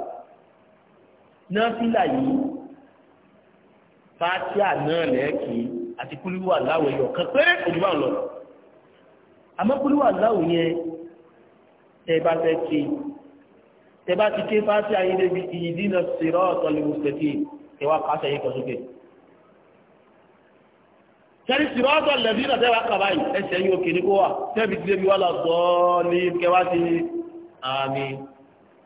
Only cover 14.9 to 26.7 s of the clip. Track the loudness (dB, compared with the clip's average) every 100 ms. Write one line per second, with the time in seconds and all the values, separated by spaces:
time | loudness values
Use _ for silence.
14.9 | 0 2 2 2 0 -4 -6 -6 -2 0
15.9 | 0 0 -2 0 2 2 0 0 0 -2
16.9 | -2 -4 -2 -2 -2 -6 -8 -20 -6 0
17.9 | 0 0 -2 -2 -2 -4 -4 -6 -8 -10
18.9 | -18 -20 -20 _ _ _ _ _ _ _
19.9 | _ _ _ _ _ _ _ _ _ _
20.9 | _ _ _ _ _ -2 0 0 2 2
21.9 | 4 2 0 0 0 0 2 4 2 0
22.9 | 0 0 0 -2 -4 -2 -2 0 2 0
23.9 | 0 2 2 2 0 -4 -2 0 -2 -2
24.9 | 0 2 2 2 0 0 2 4 4 4
25.9 | 4 2 2 0 0 2 4 2